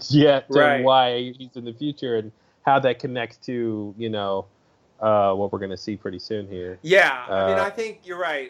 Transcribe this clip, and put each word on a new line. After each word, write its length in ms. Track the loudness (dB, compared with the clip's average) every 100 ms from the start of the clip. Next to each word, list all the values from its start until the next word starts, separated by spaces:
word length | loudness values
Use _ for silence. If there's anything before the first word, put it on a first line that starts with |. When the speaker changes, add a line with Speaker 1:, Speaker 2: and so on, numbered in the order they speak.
Speaker 1:
<laughs> 60 | 2
yet 380 | 6 6 4 2
to 80 | 4
Speaker 2:
Right. 240 | 4 4
Speaker 1:
why 500 | 4 4 4 0 -6 -10
he's 180 | -16 -12
in 100 | -12
the 80 |
future 420 | -8 -8 -6 -4 -4
and 160 | -4 -14 _ _ 2
how 140 | 2
that 200 | 2 -2
connects 380 | -4 -6 -8 -10 -8
to, 460 | -4 -4 -4 -8 -8
you 120 | -6
know, 360 | -4 -4 -4 -6 _ _ _ _ _
uh, 320 | 2 4 4
what 180 | 0 -2
we're 60 | -4
gonna 160 | -6 -8
see 180 | -8 -8
pretty 220 | -8 -10
soon 280 | -8 -10 -8
here. 300 | -12 -12 -12
Speaker 2:
Yeah, 420 | 2 4 4 0 -4
I 180 | 0 2
mean, 100 | 0
Speaker 1:
Uh, 60 |
Speaker 2:
I 60 | -2
think 300 | -6 -10 -10
you're 160 | -12 -6
right. 280 | -4 -4